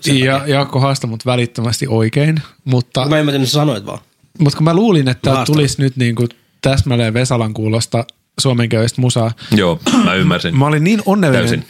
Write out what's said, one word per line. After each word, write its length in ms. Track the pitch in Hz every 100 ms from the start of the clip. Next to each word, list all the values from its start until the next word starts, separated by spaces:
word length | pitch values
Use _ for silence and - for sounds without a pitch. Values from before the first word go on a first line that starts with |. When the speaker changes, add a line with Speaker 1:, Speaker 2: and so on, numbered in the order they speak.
Speaker 1:
sen 180 | 147 135
Speaker 2:
Ja 140 | 131 135
Speaker 1:
takia. 140 | 147 139
Speaker 2:
Jaakko 240 | 139 131
haastoi 300 | 139 135 120
mut 160 | 110 127
välittömästi 640 | 123 117 - 117 120 135
oikein, 540 | 113 110 143 151 156 - _ 135
mutta 400 | 123 - 135 143
Speaker 1:
Mä 100 | 156
en 40 |
ymmärtänyt, 220 | 147 139
mitä 100 | 127
sä 20 | 147
sanoit 260 | 151 107 98
vaan. 140 | 90 - _ _ -
Speaker 2:
mut 160 | 143 -
kun 80 |
mä 100 | 160
luulin, 340 | 170 226 165 131
että 40 | 123
Speaker 1:
Mä 20 |
Speaker 2:
täältä 140 | 139 135
Speaker 1:
haastan. 160 | 120 151
Speaker 2:
tulisi 260 | 139 -
nyt 140 | 135 131
niinku 320 | 120 117 120 - _ _
täsmälleen 520 | 139 135 139 120 113
Vesalan 400 | 117 127 120 110
kuulosta 520 | 110 107 113 - 117 - _ _ -
suomenkielistä 600 | 135 120 113 113 117 -
musaa. 300 | 127 120 113 117 - 214
Speaker 3:
Joo, 240 | 98 160 247 254
mä 100 | 208
ymmärsin. 440 | 95 90 87 87 131
Speaker 2:
Mä 80 | 143
olin 180 | 151
niin 180 | 170 220 196
onnellinen 360 | 208 160 123 -
Speaker 3:
Täysin 180 | -